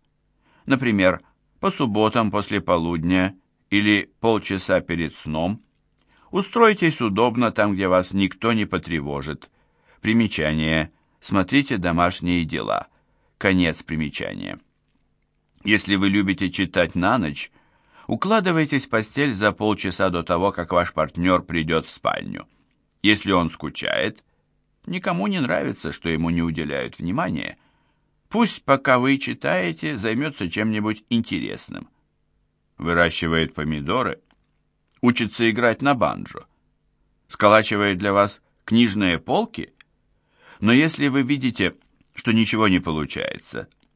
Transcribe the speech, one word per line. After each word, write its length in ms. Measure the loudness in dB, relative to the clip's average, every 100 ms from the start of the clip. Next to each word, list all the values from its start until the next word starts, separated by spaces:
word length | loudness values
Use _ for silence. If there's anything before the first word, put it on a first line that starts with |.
| _ _ _ _ _ _ -2
например, 560 | 0 0 2 2 0 _ _ _ -6
по 100 | -4
субботам 640 | -2 -2 2 2 2 -2
после 280 | -2 -2 -4
полудня 760 | 0 0 0 -2 0 2 0 -4 _ _ -4
или 420 | 0 4 2 0 _
полчаса 640 | 0 0 -2 -6 0 0
перед 340 | 0 -4 -4 -8
сном. 460 | -8 -4 -4 -6 _ _ _ _ _ _ _
Устройтесь 720 | -4 -2 4 4 4 0 0
удобно 500 | 0 2 2 2 0
там, 220 | 2 0 2
где 120 | 2
вас 260 | 2 2
никто 380 | 0 -2 0 0
не 120 | 0 0
потревожит. 840 | -4 -4 -6 -4 -6 -8 -10 -12 _ _ _ _ _
Примечание. 920 | 0 2 2 0 0 0 0 0 -2 _ _ _
Смотрите 560 | -2 0 2 0 0 -2
"Домашние 680 | 0 2 2 0 -2 0 0
дела". 420 | -4 -4 -4 -6 _ _ _ _ -2
Конец 460 | 2 4 2 0
примечания. 760 | -6 -4 -4 -6 -8 -8 -12 -14 _ _ _ _ _ _ _ _ _ _
Если 320 | 0 0 2 2
вы 140 | 2
любите 400 | 2 0 0 -2
читать 440 | -2 -2 0 0 0
на 220 | 0 0
ночь, 340 | -2 -6 -14 _ _ _ _ _ -8
укладывайтесь 800 | -4 0 2 2 0 2 0 0
в 40 |
постель 440 | -2 -2 -2 -2
за 180 | 2 0
полчаса 580 | 2 0 0 -2 0 0
до 140 | 0
того, 280 | 0 0 0
как 200 | -2 0
ваш 220 | 0 0
партнер 500 | 0 -2 0 2 2
придет 420 | 2 -4 0 0 -2
в 60 |
спальню. 560 | -4 -4 -4 -6 -12 -14 _ _ _ _ _
Если 300 | 0 2 2
он 180 | 2 0
скучает, 760 | -4 -12 -6 -4 -2 -4 -6 _ _ _ _ _ _ -10
никому 420 | -8 -4 -4 -2
не 120 | -2
нравится, 520 | -2 -2 -4 -8 -10
что 180 | -6 -4
ему 200 | -2 0
не 120 | 0
уделяют 560 | 0 -2 -4 -4 -6 -8
внимания, 600 | -6 -4 -4 -6 -8 -12 _ _ _ _ _ _ _
пусть, 340 | 0 0 0
пока 360 | 0 0 4 2
вы 180 | 4 0
читаете, 800 | -2 -6 -2 -2 -2 -4 -6 -4
займется 520 | -2 -2 -4 -4 -6
чем-нибудь 540 | -2 -2 -2 -2 -4 -2
интересным. 800 | -2 0 -4 -6 -10 -12 -16 -16 _ _ _ _ _ _ _ _ -8
Выращивает 760 | 0 4 4 2 0 0 0
помидоры, 680 | -2 -4 -4 -2 -2 -4 -8 _ _ _ _ _ _ _ _
учится 480 | 2 2 -2 0 0
играть 320 | 2 2 2
на 120 | 0
банджо, 520 | 2 0 -2 -10 -16 -20 _ _ _ _ _ _ _ -14
сколачивает 720 | 2 6 6 4 0 0 0
для 160 | 0
вас 280 | 2 2 -2 _ _
книжные 560 | 0 2 2 2 0 0
полки. 540 | 0 -2 -2 -8 -14 _ _ _ _ _ _ _ -20 -2
Но 100 | 4
если 380 | 4 4 2 -2
вы 120 | 0
видите, 540 | 0 0 -2 0 -2 -4 _ _ _ -8
что 160 | 0
ничего 360 | 2 2 2 4
не 100 | 2
получается, 880 | 0 -4 -4 -6 -8 -8 -12 -14 -14 _ _